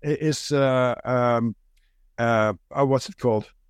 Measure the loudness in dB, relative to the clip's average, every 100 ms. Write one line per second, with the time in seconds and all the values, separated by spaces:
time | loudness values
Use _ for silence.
0 | -6 -2 -2 -2 -2 0 2 2 0 -2
1 | -2 0 2 2 0 -6 _ _ _ _
2 | _ -4 0 2 0 -2 -6 -2 0 0
3 | -2 -4 0 0 -2 _ _